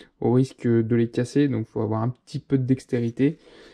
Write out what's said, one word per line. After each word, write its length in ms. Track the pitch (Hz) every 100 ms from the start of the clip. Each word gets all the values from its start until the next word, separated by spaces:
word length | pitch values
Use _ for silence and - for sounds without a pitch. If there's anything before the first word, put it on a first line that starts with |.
| - -
au 120 | 117
risque 340 | 123 131 - 120
de 300 | 117 113 120
les 120 | 117
casser. 380 | - 123 143 147
Donc 220 | 117 110
faut 120 | 110
avoir 220 | 110 110
un 60 | 113
petit 320 | - - 143
peu 180 | - 135
de 60 |
dextérité. 760 | 127 131 - 123 120 - 139 160 - - -